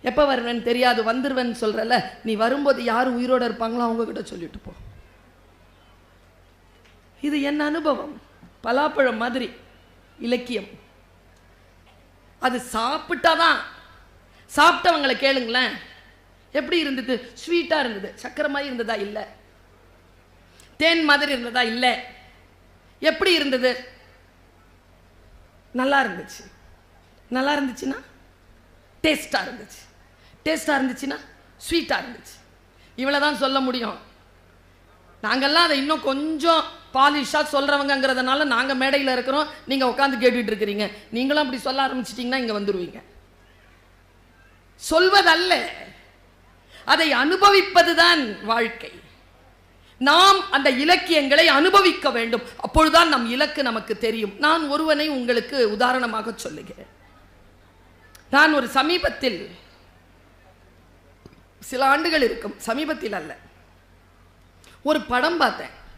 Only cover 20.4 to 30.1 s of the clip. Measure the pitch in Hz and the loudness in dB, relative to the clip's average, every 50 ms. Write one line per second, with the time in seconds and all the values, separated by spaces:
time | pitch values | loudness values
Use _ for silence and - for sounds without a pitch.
20.4 | _ _ _ _ - - - _ 302 330 339 330 320 294 285 285 294 285 285 247 | _ _ _ _ -20 -20 -6 _ 2 2 2 2 4 4 2 2 2 0 -2 -4
21.4 | 240 240 226 247 247 226 226 240 254 247 226 - - - - - - - - - | -4 -4 -2 -2 -2 -2 -2 0 0 0 0 -2 -8 -14 -20 -20 -20 -20 -20 -20
22.4 | - _ _ _ _ _ - _ _ _ _ _ - 311 320 320 381 381 349 320 | -20 _ _ _ _ _ -20 _ _ _ _ _ 0 0 0 2 2 2 2 2
23.4 | 294 277 262 254 247 254 240 - - - - - - - - - _ _ _ _ | 2 0 -2 0 0 0 0 0 -8 -16 -20 -20 -20 -20 -20 -20 _ _ _ _
24.4 | _ _ _ _ _ _ _ _ _ _ _ _ _ _ _ _ - - - - | _ _ _ _ _ _ _ _ _ _ _ _ _ _ _ _ -20 -20 -20 -20
25.4 | - _ _ - _ _ _ 240 254 269 277 277 262 220 185 180 - - - - | -20 _ _ -20 _ _ _ -2 0 2 2 0 0 -2 -6 -10 -14 -16 -16 -20
26.4 | - 185 - - _ - - _ _ _ _ - _ _ _ _ _ _ 240 254 | -20 -20 -20 -20 _ -20 -20 _ _ _ _ -20 _ _ _ _ _ _ -4 -2
27.4 | 262 285 294 294 277 262 233 - - 269 269 466 - - - _ - _ _ _ | 0 0 0 -2 -2 -4 -6 -6 -6 -8 -8 -8 -12 -20 -20 _ -20 _ _ _
28.4 | _ _ - _ _ _ _ - _ _ _ - - 320 302 - - - - 226 | _ _ -20 _ _ _ _ -20 _ _ _ -2 0 0 0 0 -4 -6 -6 -6
29.4 | 185 185 226 220 208 - - - - - _ _ - _ | -6 -6 -12 -14 -16 -18 -20 -20 -20 -20 _ _ -20 _